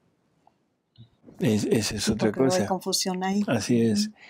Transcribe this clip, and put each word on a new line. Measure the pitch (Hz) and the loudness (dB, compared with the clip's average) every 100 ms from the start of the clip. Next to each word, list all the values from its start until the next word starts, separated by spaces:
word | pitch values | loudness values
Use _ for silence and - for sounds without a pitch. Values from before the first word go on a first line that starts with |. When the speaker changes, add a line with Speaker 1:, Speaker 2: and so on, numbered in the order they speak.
| _ _ _ _ _ _ _ _ _ - - _ - - | _ _ _ _ _ _ _ _ _ -20 -20 _ -18 -2
Speaker 1:
Es-, | 135 107 - | 0 2 2
esa | 113 104 107 | 0 0 -4
es | |
Speaker 2:
Sí, | - | -2
Speaker 1:
otra | 104 113 | 0 0
Speaker 2:
porque | 98 | 2
luego | 131 | 2
hay | 185 | 2
Speaker 1:
cosa. | 101 | 0
Speaker 2:
confusión | 185 196 175 196 180 | -4 -4 -4 -2 -2
ahí. | 190 202 202 | -2 -2 0
Speaker 1:
Así | 117 - 120 | -2 0 2
es. | 113 104 107 | 2 0 -2
Speaker 2:
Ujú. | - - | -8 -20